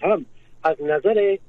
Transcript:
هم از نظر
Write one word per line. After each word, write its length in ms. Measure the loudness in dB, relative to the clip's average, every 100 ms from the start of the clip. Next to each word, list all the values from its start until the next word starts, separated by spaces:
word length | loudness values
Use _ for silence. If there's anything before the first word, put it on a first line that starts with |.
هم 240 | 0 -2 -4 -18 -20 -6
از 120 | -4 -2
نظر 540 | -2 -2 0 2 2 -2